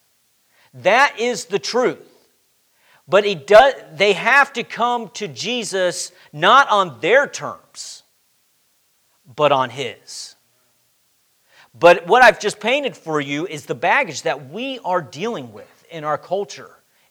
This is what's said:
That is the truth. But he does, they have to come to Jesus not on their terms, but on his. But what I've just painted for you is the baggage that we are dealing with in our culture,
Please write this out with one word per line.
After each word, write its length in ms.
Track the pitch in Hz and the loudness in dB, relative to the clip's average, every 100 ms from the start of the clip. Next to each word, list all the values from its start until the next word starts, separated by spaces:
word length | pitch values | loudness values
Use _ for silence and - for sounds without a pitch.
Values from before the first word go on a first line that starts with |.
| _ _ _ _ _ _ _ | _ _ _ _ _ _ _
That 400 | 131 165 226 285 - | -6 0 4 2 0
is 240 | 233 220 | -4 -6
the 160 | - 196 | -6 -6
truth. 480 | - 233 240 131 - _ _ _ _ _ _ _ _ _ - | -4 -2 -2 -4 -12 _ _ _ _ _ _ _ _ _ 0
But 180 | 180 | 0
he 120 | 208 180 | 2 -2
does, 380 | 135 214 269 - - | 6 8 8 2 -8
they 220 | 156 202 | -2 0
have 380 | 175 196 269 277 | 0 2 2 2
to 100 | 240 | -2
come 460 | - - 240 240 214 | -10 -4 -2 -2 -6
to 180 | - 202 | -12 -12
Jesus 840 | 120 160 247 196 190 180 170 - - _ | -10 -8 -6 -6 -2 -2 -4 -10 -16 _
not 360 | 147 175 254 277 | -2 4 4 4
on 300 | 208 185 117 | 0 -2 -4
their 280 | 156 247 277 | 2 2 2
terms, 760 | - 143 92 _ - - - _ _ _ _ _ _ _ _ _ _ _ _ _ 117 | -6 -12 -12 _ -20 -20 -20 _ _ _ _ _ _ _ _ _ _ _ _ _ 0
but 160 | 147 | 2
on 180 | 139 127 | 2 0
his. 640 | 120 123 95 - - - _ _ _ _ _ _ _ _ _ _ _ _ _ _ | -6 -12 -12 -18 -18 -18 _ _ _ _ _ _ _ _ _ _ _ _ _ _
But 360 | 117 170 175 170 | 4 6 6 4
what 160 | 240 | 6
I've 160 | 247 190 | 6 4
just 180 | 208 - | -2 -6
painted 380 | 220 277 269 160 | -4 -2 -4 -8
for 240 | - 151 | -6 -4
you 260 | 139 143 165 | -4 -6 -6
is 200 | 156 - | -10 -10
the 100 | 139 | -4
baggage 460 | 170 247 226 127 | 0 0 -2 -6
that 280 | 165 143 135 | -6 -6 -8
we 300 | 180 269 254 | -12 -10 -10
are 160 | 170 180 | -6 -6
dealing 520 | 135 135 214 208 123 | -6 -10 -8 -8 -12
with 320 | 104 - _ _ | -18 -20 _ _
in 140 | 165 | -12
our 160 | 151 147 | -6 -6
culture, 560 | - 190 196 - 95 _ _ _ _ | -6 -6 -6 -12 -20 _ _ _ _